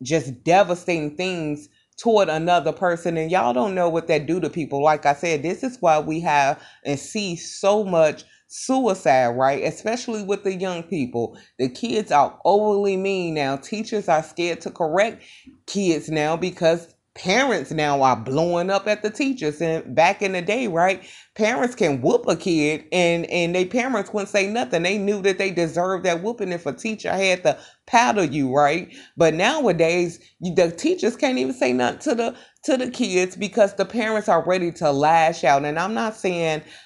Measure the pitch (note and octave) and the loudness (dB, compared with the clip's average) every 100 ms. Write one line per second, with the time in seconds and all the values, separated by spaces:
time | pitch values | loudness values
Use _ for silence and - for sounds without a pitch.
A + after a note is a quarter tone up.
0 | B2 D#3+ C#3 B2 D#3 F3+ F3+ F3 - E3+ | -2 -2 -2 -4 2 4 4 0 -2 -2
1 | D3 D3+ F#3 F3+ D3+ D3 - _ _ - | -4 -4 -6 -4 -4 -6 -10 _ _ -6
2 | A#3+ G#3+ F3+ D#3 E3 F3 D#3 D#3 F3+ E3+ | 2 4 4 0 2 2 2 -2 -2 -2
3 | F3 E3 D#3+ F#3 A#2+ B2 G#3+ F#3 F3 E3 | -2 -4 0 0 2 0 0 0 0 0
4 | E3 D#3 C#3+ E3 D#3 F3 C3+ C#3 D3+ D3+ | 0 0 0 -2 -2 -4 -4 0 2 2
5 | C#3+ C#3+ F3 D#3 D#3 G#3 C4 B3+ F3 D#3 | 2 0 0 -2 -2 -4 -6 0 2 2
6 | D3 D#3+ E3+ D3 C#3 D#3+ - - - C#3+ | 0 -2 2 2 2 0 -8 -12 -6 -6
7 | - A3 G3+ E3+ - - G3 G#3 F#3+ E3+ | -6 -6 -6 -6 -10 -2 2 2 2 2
8 | D#3 - - _ _ - - C4 A#3 F#3 | 2 0 -12 _ _ -8 -2 0 0 0
9 | D#3+ C3 A#2+ A#2+ C3+ C#3 D3 - A3 A#3+ | 2 4 2 2 2 2 -2 -4 -4 -6
10 | - A3 F#3+ G3 G3 F#3 F#3+ F3 E3+ D3+ | -6 -6 -4 -4 -4 -4 -4 -6 -6 -4
11 | B2 A#2 A2+ - - - C3 - A#3 A3 | -4 -4 -6 -8 -16 -6 -4 -4 -4 -4
12 | G#3+ D3 C3 - D#3+ G3+ G#3+ G3+ G3+ F#3+ | 0 2 2 0 2 2 2 0 0 -2
13 | G3 F#3+ E3+ D#3 C3+ C#3 - G#3 A3 G#3+ | -2 -2 -2 -2 -2 -4 -6 -10 -6 -4
14 | F#3+ D#3+ D#3+ - F3 D#3+ - - D#3+ E3+ | 0 0 0 -4 -4 -4 -8 -4 -2 0
15 | A3 - - - - - - G3 F#3+ D#3 | 0 -2 -18 -20 -20 -20 -8 -2 0 0
16 | C#3+ D#3 D3+ E3 F3+ F3 E3 E3+ - _ | -2 -2 -2 -2 -4 0 0 0 -4 _
17 | _ - F3+ G#3+ C#4 F#3+ C3+ D#3 D3+ C#3 | _ -8 0 2 2 0 -2 -2 0 4
18 | C3 A2+ A2+ C#3 E3+ F3 F3+ G3 G#3+ G#3 | 4 2 0 0 0 0 0 0 0 -2
19 | G#3+ G#3+ C#4 B3+ D3+ D3 E3 D#3+ - B2 | -4 -2 -2 -2 -4 -2 -2 -2 -2 2
20 | E3+ - G3 F#3 E3+ A3+ A#3+ D#3+ F3+ F#3 | 2 2 -2 -2 -2 -2 -2 2 2 0
21 | - - - - G#3+ C4 B3 - F3 C3+ | -8 -20 -14 -2 -2 0 -2 0 0 2
22 | C#3 A#4 - E3+ F#3+ D#3+ D3 D#3 - F3+ | 2 2 0 -2 0 2 2 -2 -2 0
23 | E3+ E3+ - F3 E3+ F3+ F3+ A#3+ B3 A#3 | 2 2 -2 -2 0 0 0 -2 -2 -2
24 | G3 G#3 G3+ G#3 G3 A3+ B3 E3 F3 G#3 | -4 -6 -2 0 0 -2 -2 0 0 0
25 | G3 G#3 F#3+ F#3+ G3 E3+ E3 D3 F#3 F#3+ | -2 0 0 0 -2 0 -2 0 -2 -2
26 | F3+ E3+ G3+ A#3+ F#3+ E3+ D3+ B2+ A3+ G#3+ | -2 -2 -2 -6 -6 -6 -6 -6 -6 -6
27 | F3 F3+ F#3+ F#3 E3 C3+ - _ - A#3 | -4 0 2 2 0 -2 -6 _ 0 4
28 | B3 A3 D#3+ D3+ C3+ C3+ C#3+ E3 F3 - | 4 2 0 0 0 4 4 2 -4 -16
29 | - - E3 D#3 G#3 D#4 A#3+ E3+ E3 F3 | -8 2 2 4 2 2 2 4 2 2
30 | F3 - _ _ F3+ E3 E3+ E3+ D#4 F4+ | 0 -4 _ _ -2 2 2 2 -2 0
31 | B3 A#3+ C#4 B3+ C4 C4 C4 B3+ A#3+ G#3+ | -2 0 -2 0 -2 -2 0 2 0 -2
32 | - A#3 A#3 B3 - _ - C4 B3+ B3 | -2 -2 -4 -8 -16 _ -2 -2 -2 -4
33 | A3 F#3 F#3 - G#3 - G3+ - F#3+ A3+ | 0 0 0 -2 -4 2 2 0 -4 -2
34 | A3 A3 G#3 E3+ E3 F#3 F3 E3 D#3 C#3 | -2 -2 0 0 2 0 -2 -2 0 2
35 | D3 E3 D#3+ E3+ E3 C#3 D3 D#3 F#3 A3+ | 4 4 4 2 2 2 2 -4 -4 -4
36 | A3+ A3 G3 F3 E3 D3+ - - | -4 -4 -4 -2 -2 -2 -6 -20